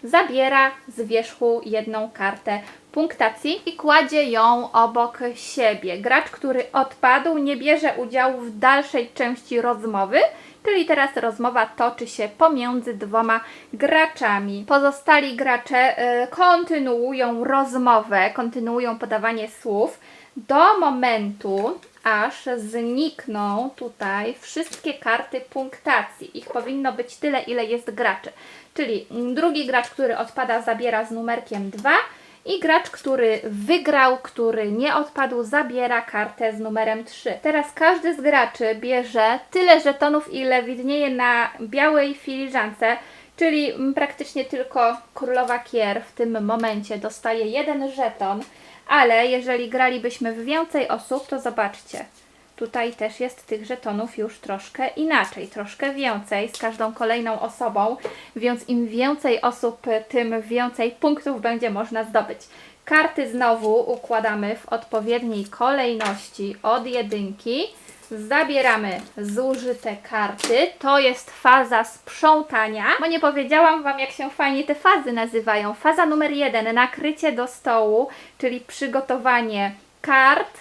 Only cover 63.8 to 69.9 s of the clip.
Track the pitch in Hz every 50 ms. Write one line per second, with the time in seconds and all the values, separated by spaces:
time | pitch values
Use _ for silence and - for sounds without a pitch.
63.8 | - - 247 233 - - 233 220 220 220 214 208 202 202 226 226 - - - 226
64.8 | - - - 220 214 226 233 240 240 233 220 202 196 202 - - 240 254 277 277
65.8 | 254 233 233 220 220 208 202 202 - - - - 202 202 196 - - 214 226 254
66.8 | 226 254 247 247 226 208 214 208 202 190 196 - - 233 240 277 359 - - -
67.8 | - - - - - - 226 214 214 214 269 294 320 269 285 277 269 254 226 220
68.8 | 208 202 185 - - - - - 208 208 202 226 262 269 262 247 240 247 240 240
69.8 | - 233